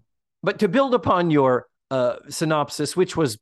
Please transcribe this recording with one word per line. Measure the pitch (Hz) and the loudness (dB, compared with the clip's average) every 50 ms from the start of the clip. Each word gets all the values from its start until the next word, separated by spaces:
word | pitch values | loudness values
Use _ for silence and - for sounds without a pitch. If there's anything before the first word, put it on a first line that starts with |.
| _ _ _ _ _ _ _ _ - | _ _ _ _ _ _ _ _ -6
But | 190 208 - | -4 -2 0
to | 214 190 | 0 0
build | 170 269 277 262 247 | 2 2 2 2 0
upon | 233 175 - 196 180 175 170 | 0 2 0 0 2 2 2
your, | 151 147 135 131 127 120 - _ _ _ _ - | 4 4 4 4 2 0 -2 _ _ _ _ -6
uh, | 135 131 123 123 113 - - 143 | -4 -2 0 -2 -2 -6 -10 -14
synopsis, | 139 - 165 156 156 151 143 - - - 147 143 - | -8 -4 -2 0 0 0 -2 -4 -4 -6 -6 -2 0
which | 180 185 180 - | 0 -2 0 0
was | 160 160 123 107 - | 0 -2 -2 -2 -6